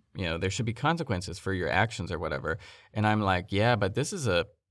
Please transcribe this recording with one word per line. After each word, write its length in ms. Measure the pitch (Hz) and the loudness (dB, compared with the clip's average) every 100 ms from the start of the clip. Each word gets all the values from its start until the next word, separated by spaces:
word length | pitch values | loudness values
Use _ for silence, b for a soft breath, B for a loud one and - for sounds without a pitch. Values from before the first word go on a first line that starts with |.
| _ | _
you 100 | - | -6
know, 140 | 87 82 | -4 0
there 100 | 92 | -2
should 140 | 104 | -2
be 80 | 113 | -4
consequences 640 | 110 147 165 151 92 - 90 | 0 0 0 -2 -4 -4 -6
for 140 | 95 | -4
your 160 | 92 78 | -2 2
actions 440 | 80 113 - 87 | 2 2 0 -4
or 60 | 82 | -4
whatever." 400 | 80 69 78 80 B B B | -2 -2 -2 -4 B B B
And 120 | 107 107 | 0 2
I'm 140 | 107 | 4
like, 260 | 98 90 87 | 2 0 0
"Yeah, 260 | 98 117 113 | 2 4 4
but 180 | 95 | 2
this 180 | 123 151 | 0 -2
is 140 | 190 123 | -2 2
a 180 | 85 80 _ _ | 2 0 _ _